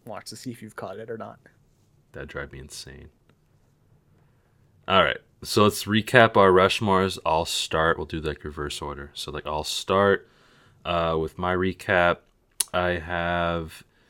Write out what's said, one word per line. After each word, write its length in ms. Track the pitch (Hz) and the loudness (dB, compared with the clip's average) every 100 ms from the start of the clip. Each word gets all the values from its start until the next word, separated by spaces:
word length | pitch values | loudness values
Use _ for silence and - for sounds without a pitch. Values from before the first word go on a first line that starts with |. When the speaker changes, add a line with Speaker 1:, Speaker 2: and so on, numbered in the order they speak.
| 117 | -16
Speaker 1:
watch 200 | 92 - | -14 -14
to 60 | 110 | -14
see 160 | 131 | -14
if 100 | 117 | -14
you've 140 | 110 - | -16 -14
caught 240 | 98 98 | -12 -12
it 100 | 113 | -12
or 80 | 110 | -12
not. 220 | 107 - _ _ _ _ _ _ _ | -12 -18 _ _ _ _ _ _ _
Speaker 2:
That'd 160 | - 73 | -16 -14
drive 220 | 71 71 | -12 -12
me 60 | 67 | -14
insane. 500 | 67 - - 69 71 _ _ _ _ _ _ _ _ _ _ _ _ _ _ _ _ _ - | -16 -16 -18 -20 -20 _ _ _ _ _ _ _ _ _ _ _ _ _ _ _ _ _ 2
All 160 | 95 | 4
right, 160 | 76 - - _ | 4 0 -10 _
so 200 | - 110 | -2 4
let's 220 | 104 - 101 | 4 2 -2
recap 500 | 107 - 127 95 107 | -2 4 6 6 6
our 160 | 95 | 6
Rushmores. 680 | 92 95 - 104 92 95 92 82 | 8 4 2 2 2 0 -2 -2
I'll 200 | 80 85 | 0 0
start. 520 | - - 80 82 80 | -4 -2 0 2 0
We'll 100 | 76 | -4
do, 120 | 82 | -6
like, 240 | 76 71 | -6 -8
reverse 380 | 78 71 73 - | -10 -8 -8 -8
order. 300 | 73 71 71 | -10 -10 -14
So, 180 | - - | -12 -10
like, 140 | 73 73 | -10 -6
I'll 180 | 76 | -6
start, 640 | 73 - - 95 101 98 - _ _ _ _ _ 78 | -6 -6 0 4 4 2 -2 _ _ _ _ _ -4
uh, 320 | 85 82 80 | 0 0 0
with 180 | 80 - | -4 -4
my 180 | 90 92 | -2 0
recap. 640 | 92 90 - 92 87 82 _ _ _ - - | 0 -2 0 4 4 2 _ _ _ -8 -4
I 180 | 90 90 | -2 0
have 920 | 87 80 87 85 87 85 85 80 - - _ | -2 -6 -4 -2 -2 -2 -2 -6 -14 -20 _